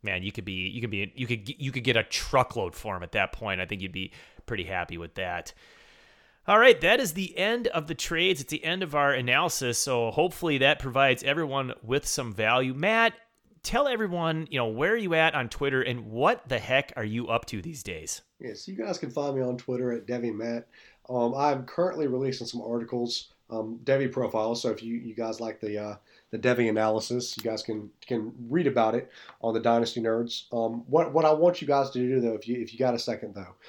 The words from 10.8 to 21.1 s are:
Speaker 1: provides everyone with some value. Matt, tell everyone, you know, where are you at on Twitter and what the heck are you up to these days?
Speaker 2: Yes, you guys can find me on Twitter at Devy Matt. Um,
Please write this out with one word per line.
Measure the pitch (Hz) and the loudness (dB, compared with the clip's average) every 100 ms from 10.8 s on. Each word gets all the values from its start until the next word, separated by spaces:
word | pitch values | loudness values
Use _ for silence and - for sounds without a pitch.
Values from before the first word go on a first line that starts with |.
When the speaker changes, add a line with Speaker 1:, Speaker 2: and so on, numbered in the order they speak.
Speaker 1:
provides | 135 131 135 123 | 0 4 4 4
everyone | 139 147 143 135 127 - | 0 0 0 -2 -4 -8
with | 113 139 | -2 0
some | - - 120 | 0 -4 -4
value. | 104 110 127 131 | 0 4 4 2
Matt, | 131 190 226 226 226 _ _ _ _ | 0 2 4 2 0 _ _ _ _
tell | - 240 285 | -2 0 2
everyone, | 233 208 175 165 160 156 | 0 -2 0 0 -2 -2
you | 135 | -2
know, | 117 | 0
where | 110 175 | 0 0
are | 226 | 2
you | 190 | 2
at | 160 160 147 | 4 4 2
on | 120 | -4
Twitter | - 139 131 | -2 0 0
and | 123 123 107 | 0 -4 -6
what | 113 160 247 127 | 2 4 2 -2
the | 123 | -4
heck | - 131 - 131 | 2 2 2 -4
are | |
you | 110 117 117 | -4 -4 0
up | 117 - | -2 -2
to | 104 | -8
these | 160 143 | -8 -10
days? | - 80 78 - - _ | -10 -10 -8 -10 -12 _
Speaker 2:
Yes, | 123 - - | -12 -10 -10
you | |
guys | 190 214 175 | -6 -4 -4
can | 139 | -4
find | 147 143 135 | -4 -2 -2
me | |
on | 127 123 | -2 -4
Twitter | - 123 123 | -4 -2 -2
at | 117 - | -4 -4
Devy | 123 117 | -4 -4
Matt. | 104 117 117 - - - _ | -4 -4 -6 -8 -20 -20 _
Um, | - | -6